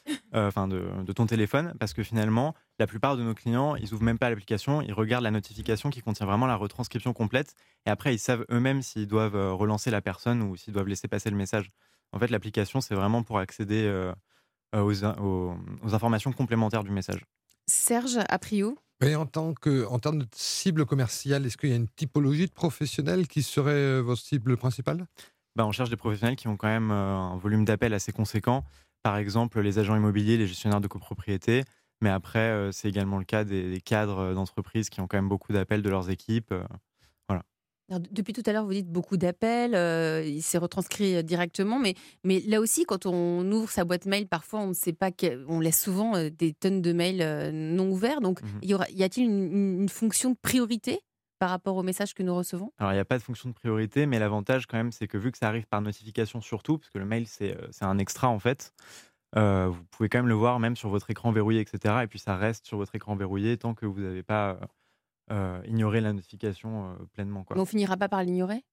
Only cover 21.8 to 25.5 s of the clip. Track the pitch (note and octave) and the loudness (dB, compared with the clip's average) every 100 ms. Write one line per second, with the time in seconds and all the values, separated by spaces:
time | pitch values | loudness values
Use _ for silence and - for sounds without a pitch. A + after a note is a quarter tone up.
21.8 | A2+ - D3+ D3+ C#3+ D3+ F#3 - E3+ - | 0 -4 -2 2 2 2 0 0 -2 -2
22.8 | D3 - C#3+ F3+ E3 - C3 - C#3 D3 | -4 -2 0 0 0 0 0 0 2 4
23.8 | C#3 C3 A#2+ A#2+ - B2+ A2 B2 B2+ B2 | 2 2 0 -2 -2 -2 2 2 0 -2
24.8 | B2+ D#3+ F3+ - - _ _ | -2 -4 -6 -16 -20 _ _